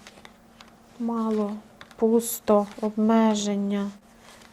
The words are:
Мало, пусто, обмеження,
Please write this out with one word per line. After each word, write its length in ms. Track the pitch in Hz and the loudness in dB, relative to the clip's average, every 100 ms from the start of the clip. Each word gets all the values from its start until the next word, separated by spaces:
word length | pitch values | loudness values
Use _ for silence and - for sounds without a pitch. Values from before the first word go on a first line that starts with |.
| - - - - _ - - _ _ - | -20 -20 -20 -20 _ -20 -20 _ _ -8
Мало, 540 | 233 233 220 214 202 208 - - - - | -4 -2 -2 -2 -4 -6 -14 -20 -16 -2
пусто, 720 | 226 233 226 - - 208 202 - | 2 2 0 -6 2 2 2 -6
обмеження, 1120 | 214 214 214 226 220 208 208 202 202 202 202 202 _ _ - - - | -6 0 2 4 4 2 -2 -4 -2 -4 -6 -10 _ _ -20 -20 -20